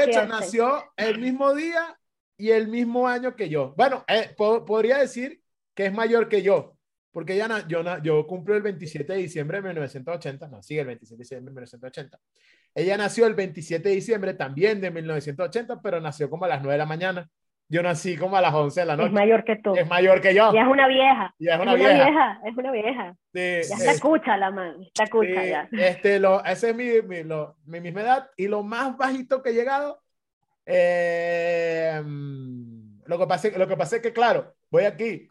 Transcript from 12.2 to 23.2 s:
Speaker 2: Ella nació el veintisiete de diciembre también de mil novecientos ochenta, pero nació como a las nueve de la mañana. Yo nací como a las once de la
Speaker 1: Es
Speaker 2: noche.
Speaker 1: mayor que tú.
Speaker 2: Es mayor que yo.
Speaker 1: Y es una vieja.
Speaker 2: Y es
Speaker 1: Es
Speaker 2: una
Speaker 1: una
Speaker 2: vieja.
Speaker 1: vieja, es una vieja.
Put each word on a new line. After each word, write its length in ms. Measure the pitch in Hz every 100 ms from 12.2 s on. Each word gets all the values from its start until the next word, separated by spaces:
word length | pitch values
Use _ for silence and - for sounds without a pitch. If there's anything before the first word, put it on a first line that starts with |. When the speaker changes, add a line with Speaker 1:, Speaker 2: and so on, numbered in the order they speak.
| _ _ _ _ _
Speaker 2:
Ella 220 | - 170 202
nació 300 | 202 - 226
el 80 |
veintisiete 540 | 202 190 156 151 165 202
de 40 |
diciembre 400 | 196 190 220 185
también 460 | 185 139 139 202 208
de 100 | 190
mil 160 | 165 160
novecientos 400 | 156 147 139 175
ochenta, 320 | 226 233 233
pero 200 | 214 170
nació 280 | 160 143 143
como 140 | 156 185
a 20 |
las 120 | 147
nueve 120 | 135
de 40 | 143
la 80 | 151
mañana. 420 | 156 185 180 170 _ _ _ -
Yo 140 | 160
nací 340 | 180 165 190 165
como 200 | 185 190
a 40 |
las 140 | 175
once 240 | 151 147 165
de 80 | 170
la 60 |
Speaker 1:
Es 60 | 151
Speaker 2:
noche. 100 | 208
Speaker 1:
mayor 320 | 202 208 226
que 120 | 208 214
tú. 180 | 214
Speaker 2:
Es 140 | 185 160
mayor 320 | 175 185 185
que 120 | 190
yo. 220 | 190 220
Speaker 1:
Y 40 | 214
es 80 | 226
una 180 | 269 269
vieja. 480 | 262 262 254 190 -
Speaker 2:
Y 120 | 165
es 60 |
Speaker 1:
Es 60 | 165
Speaker 2:
una 120 | 190
Speaker 1:
una 120 | - 202
Speaker 2:
vieja. 160 | -
Speaker 1:
vieja, 360 | 269 302 262 202
es 120 | 208 233
una 140 | 254
vieja. 460 | 247 214 254 185 180